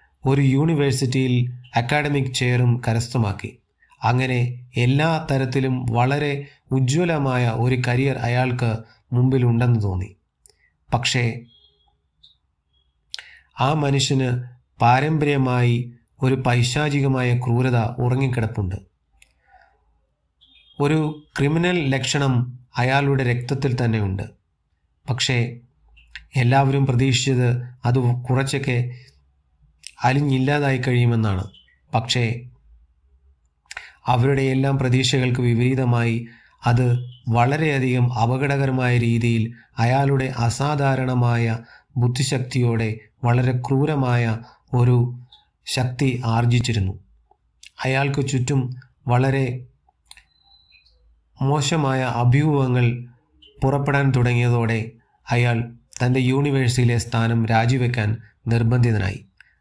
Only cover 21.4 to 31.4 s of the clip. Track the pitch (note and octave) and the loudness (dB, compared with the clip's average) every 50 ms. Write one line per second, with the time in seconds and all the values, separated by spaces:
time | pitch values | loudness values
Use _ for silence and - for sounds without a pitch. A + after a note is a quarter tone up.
21.4 | C#3 C#3+ D#3 E3 E3+ F3+ F3+ F3 D3 C3+ C3+ C3 B2+ - - C#3+ C#3+ C3+ B2+ B2 | 0 2 2 2 0 0 0 0 0 0 0 -2 -2 -2 -2 0 0 2 2 0
22.4 | B2 - - - - _ - - B2 C3 C3+ C#3 C#3+ C#3 C#3 C3+ C3 A#2+ A#2+ B2 | 0 -2 -6 -18 -20 _ -4 -2 0 2 2 2 2 2 0 0 0 0 -2 -2
23.4 | B2 - C#3+ C3+ - C3+ A#2 A#2+ A#2+ A2+ A2 A2 G2+ G2 F#2+ G2 - - - _ | -2 -6 -6 -2 -2 -2 -2 0 0 0 0 0 -2 -2 -4 -6 -8 -10 -14 _
24.4 | _ _ _ _ _ _ _ _ _ _ _ _ - - A#2 - - - B2+ A#2+ | _ _ _ _ _ _ _ _ _ _ _ _ -8 -6 -6 -4 -2 -2 0 0
25.4 | A2+ A#2 - - _ _ _ _ _ _ _ - - _ - - - _ - C3 | -2 -2 -6 -12 _ _ _ _ _ _ _ -20 -20 _ -20 -20 -20 _ -2 0
26.4 | A#2+ A#2+ C3 C3+ C#3 C3+ C3+ C#3 C#3 C3+ B2 A#2+ C3+ C3+ A#2+ - - C#3 C3 B2 | 2 4 4 4 4 4 2 2 2 2 2 2 2 2 0 0 0 0 0 2
27.4 | B2 A#2+ A#2 - - - - _ - B2 B2 C3 B2 B2 - - - - B2+ C3 | 2 2 0 -2 -4 -10 -14 _ -2 0 0 2 2 0 -2 -2 -2 -2 0 0
28.4 | C3+ C3+ - C3+ C3+ C3+ B2 A#2+ B2 - - - - - _ _ _ _ _ _ | 0 -2 -4 -4 -2 -2 -2 -2 -2 -4 -8 -14 -20 -20 _ _ _ _ _ _
29.4 | _ _ _ _ _ _ _ _ - - - - - B2 C3 C#3+ D3 C#3 C3 C3 | _ _ _ _ _ _ _ _ -20 -20 -14 -4 -2 0 0 0 0 0 0 0
30.4 | C3 C#3 D3 D3 C#3+ C#3 C3+ B2 B2 B2+ B2 A#2+ A#2+ A#2 A#2 A2+ A2 G#2+ F#2+ F2+ | 0 0 0 0 0 0 0 -2 -2 0 2 2 2 2 2 2 0 0 -2 -4